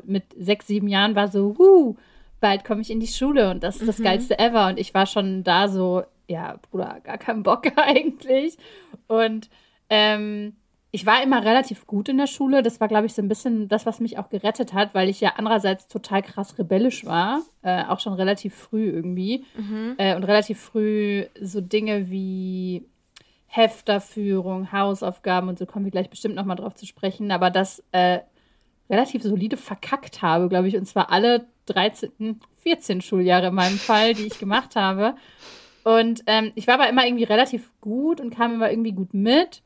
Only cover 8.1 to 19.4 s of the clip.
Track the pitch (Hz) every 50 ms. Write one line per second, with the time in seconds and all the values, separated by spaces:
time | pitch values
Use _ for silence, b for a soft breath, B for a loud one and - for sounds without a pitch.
8.1 | - - - 262 254 269 285 330 - _ B B 427 392 370 339 B B _ -
9.1 | 226 220 226 226 220 220 214 _ b b b b b b b - 214 214 214 214
10.1 | 214 214 214 208 208 208 208 208 208 _ _ _ _ _ _ _ - 208 - 214
11.1 | 220 254 262 269 269 240 202 220 226 262 254 - 208 - - - - 202 208 -
12.1 | 269 262 285 269 - - 277 262 269 277 247 233 - - 220 208 220 214 208 220
13.1 | - - 202 196 214 - - 262 233 220 214 196 208 214 - 233 214 - 233 233
14.1 | - - 196 - - 196 - 208 214 - 247 180 180 190 208 202 - 196 185 190
15.1 | 196 - 214 190 - - 208 214 226 214 196 196 190 190 - - - 214 - -
16.1 | 202 196 196 - - - 196 - - - 190 165 190 190 226 254 240 - - 202
17.1 | 170 170 175 202 254 302 320 - _ _ - 185 180 180 - - 180 185 - 226
18.1 | 196 180 190 190 202 196 - 202 - - - - - 214 220 202 165 165 165 180
19.1 | 180 180 185 196 240 269